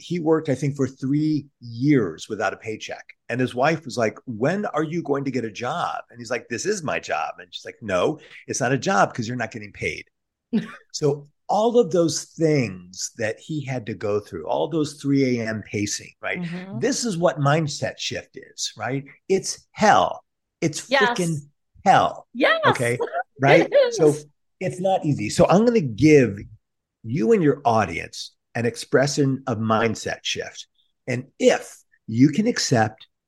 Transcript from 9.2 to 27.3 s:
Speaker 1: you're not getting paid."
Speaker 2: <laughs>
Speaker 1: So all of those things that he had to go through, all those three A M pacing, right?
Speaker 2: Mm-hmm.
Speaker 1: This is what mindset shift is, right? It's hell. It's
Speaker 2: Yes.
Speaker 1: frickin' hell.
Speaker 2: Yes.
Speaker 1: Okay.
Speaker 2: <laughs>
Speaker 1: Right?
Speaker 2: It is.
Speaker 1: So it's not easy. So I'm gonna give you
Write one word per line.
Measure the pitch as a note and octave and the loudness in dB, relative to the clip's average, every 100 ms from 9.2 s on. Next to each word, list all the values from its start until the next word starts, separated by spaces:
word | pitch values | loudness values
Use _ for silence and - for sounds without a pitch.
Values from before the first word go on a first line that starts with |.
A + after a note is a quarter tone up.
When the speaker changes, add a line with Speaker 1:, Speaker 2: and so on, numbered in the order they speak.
| A2 | -6
Speaker 1:
you're | B2 | -6
not | A2+ | -6
getting | A2 G#2 | -8 -16
paid." | - F#2 D#2 - _ _ _ _ | -6 -6 -6 -12 _ _ _ _
Speaker 2:
<laughs> | A3+ - - _ | -4 -4 -14 _
Speaker 1:
So | - D3 C#3+ - _ - | -2 -2 -2 -8 _ -4
all | F#3+ A#3 A#3 | 0 2 2
of | F#3+ | 2
those | F3 E3 D3 | 2 2 0
things | - - D#3 D3 A2+ F#2 F2+ F#2 - - | -10 -2 2 2 0 -6 -18 -12 -12 -6
that | G#2+ - | -6 -6
he | - D3+ | -8 -8
had | C3+ B2+ A2+ | -6 -8 -8
to | |
go | G2 G#2+ G#2 | -8 -4 -4
through, | - E2+ D#2+ | -4 -12 -6
all | C3+ D#3 | -4 -2
those | D#3+ D3 | -2 -4
three | - C#3 C#3 C3 B2 | -6 -2 2 2 0
A | A2 | -4
M | A2 | -6
pacing, | - G#2+ G2+ - - _ | -6 -4 -4 -6 -10 _
right? | G2 G2 | -6 -6
Speaker 2:
Mm-hmm. | F3 F3 F#3+ G#3+ | -6 -10 -10 -4
Speaker 1:
This | B3 C4+ | -4 -2
is | A#3 E3 | -4 0
what | E3+ D#3 | 0 2
mindset | C#3+ D#3 D3+ - G2 - | 2 2 0 -4 -8 -6
shift | - F2 - - | -8 -8 -12 -20
is, | - - - - | -20 -12 -12 -8
right? | A2 C3+ C#3 - - | -6 -6 -8 -20 -2
It's | F#3+ - - _ | -2 -2 -10 _
hell. | - G#3 A#2 E2+ - _ _ _ - | 0 4 6 4 -2 _ _ _ -4
It's | E3 - - | -4 -4 -2
Speaker 2:
Yes. | C4+ B3 A#3+ | 0 2 0
Speaker 1:
frickin' | E3+ D3+ - _ _ _ | -2 -4 -8 _ _ _
hell. | G3 D3 F2 - - | 4 4 4 -2 -14
Speaker 2:
Yes. | A#3 A#4 E5 C#5+ | -2 0 2 0
Speaker 1:
Okay. | - A#2+ B2 | 0 -2 -2
Speaker 2:
<laughs> | - - - - | -6 -8 -10 0
Speaker 1:
Right? | B3 D#4+ - | 6 6 6
Speaker 2:
It | |
is. | C5+ B4 A4+ | 2 2 4
Speaker 1:
So | D3+ D3 - _ _ _ | 2 2 -6 _ _ _
it's | F#3 F3+ | -6 -4
not | F#3+ F#3 D#3 | -2 0 0
easy. | A2 G#2+ | -2 -2
So | - E3 | 2 6
I'm | F3+ | 6
gonna | A#3+ A3+ | 4 2
give | C#3+ G2+ D3+ D3+ A#2 G2 - - _ _ _ _ | 0 2 8 8 6 0 -12 -20 _ _ _ _
you | A2+ C#3 A3 | -8 -2 2